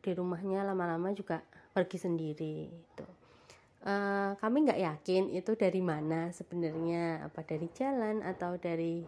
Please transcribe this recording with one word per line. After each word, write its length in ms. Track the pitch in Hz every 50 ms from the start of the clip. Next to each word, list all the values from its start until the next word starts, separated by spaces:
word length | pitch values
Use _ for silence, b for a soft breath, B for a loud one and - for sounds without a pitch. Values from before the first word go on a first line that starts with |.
di 120 | - 202 180
rumahnya 520 | 170 180 180 180 165 190 196 190 190 196
lama-lama 480 | 196 196 185 175 170 165 165 175 190 202
juga 280 | 196 196 - 165 160 - _ B B B B _
pergi 260 | 196 180 180 - 180
sendiri 680 | - 185 170 165 160 156 151 151 160 156 151 156 156 -
gitu. 380 | 170 170 165 _ - - 147 - 180 - B B B B B B B B B B B _
Eh, 520 | - - 202 202 202 202 202 202 196 196 202
kami 320 | 202 - 220 240 285 311
nggak 160 | 269 - - 190
yakin 480 | 165 151 151 - - 185 185 190 -
itu 240 | - 180 180 - 220
dari 240 | 220 208 185 175 190
mana 560 | 185 175 156 151 151 156 160 165 165 170 175
sebenarnya, 880 | - 175 - - 175 170 160 156 165 165 170 170 170 170 165 165 160 156
apa 240 | 156 - - 160
dari 240 | - 160 156 165 170
jalan 560 | - - 262 269 277 254 226 214 214 220 -
atau 320 | 175 185 - 180 175 180 175
dari 480 | - 175 170 165 165 165 165 170 170